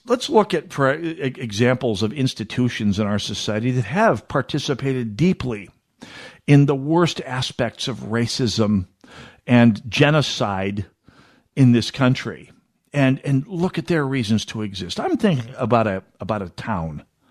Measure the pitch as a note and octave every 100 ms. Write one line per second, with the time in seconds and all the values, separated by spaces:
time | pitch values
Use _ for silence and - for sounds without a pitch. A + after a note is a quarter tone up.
0 | - A#3+ - A3+ G3+ E3 - - C3+ D3
1 | E3 D#3+ C3+ - B2+ G2+ A#2+ B2+ B2+ G2+
2 | G#2+ - C3 - A2 - B2 - G#2+ G2
3 | G#2 G#2 - G2+ - G#2+ A#2+ B2+ G2+ E3
4 | A3 C3 - D3 B2 D3+ C#3+ B2+ C#3 C3
5 | A#2 G2+ F3 F#3 B2 G#2+ F2+ _ _ _
6 | - - - - - C#3+ C#3+ C#3 C#3 E3
7 | E3+ - - B2+ B2+ - A#2+ - - A2+
8 | B2 A2+ A#2+ - B2 G#2 G#2+ G#2 F2+ _
9 | - - - - - B2 A#2 G2+ A#2 -
10 | D3 D3+ C3+ - A2 F#2+ F#2+ G#2 G#2 _
11 | _ _ _ _ _ - C3 A#2+ G#2 -
12 | C3 B2+ A#2 E2 - _ _ _ _ C#3+
13 | C3+ C3+ D3 C3+ D3 F3+ F3 - - E3
14 | C#3 C3+ G#2+ A2 - A2+ G#2+ F#2+ F2+ -
15 | E4+ E4+ A3 D3 A#2 B2+ A#2+ A#2 A2 F#2+
16 | - _ G2 G#2+ F#2 - - G2+ E2 D2+
17 | - _ _